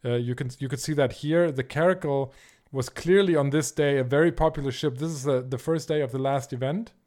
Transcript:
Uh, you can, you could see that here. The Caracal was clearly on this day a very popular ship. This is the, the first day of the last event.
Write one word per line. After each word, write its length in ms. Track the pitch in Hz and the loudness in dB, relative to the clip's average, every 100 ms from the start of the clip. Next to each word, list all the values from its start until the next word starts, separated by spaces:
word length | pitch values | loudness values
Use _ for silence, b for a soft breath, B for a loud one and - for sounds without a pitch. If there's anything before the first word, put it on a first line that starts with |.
| 123 | -2
Uh, 60 | |
you 240 | 120 120 123 | -2 -2 -4
can, 160 | 127 - | -6 -6
you 100 | 135 | -6
could 100 | 131 | -6
see 140 | - | -2
that 180 | 147 131 | 0 0
here. 380 | - 147 165 170 | 0 0 2 2
The 120 | 131 | 0
Caracal 680 | 127 143 175 185 156 139 131 b b b b | -4 2 2 2 0 -2 -2 b b b b
was 180 | 135 127 | -6 -6
clearly 460 | - 160 196 196 160 | -4 2 4 6 2
on 140 | 143 | 2
this 220 | 151 - | 0 0
day 260 | - 147 139 | 0 2 2
a 60 | |
very 280 | 127 143 170 | 2 4 4
popular 400 | - 160 151 139 | 4 0 0 -4
ship. 280 | 127 151 127 | -2 -4 -2
This 100 | 160 | -6
is 140 | 151 | -4
the, 180 | 139 131 | 0 0
the 160 | 127 131 | -2 -6
first 300 | - 160 151 | -2 -4 -2
day 140 | 151 | -2
of 100 | 135 | -2
the 80 | 131 | -2
last 340 | 135 139 127 | -2 -2 -4
event. 400 | 123 131 175 233 _ | -4 -2 -2 -6 _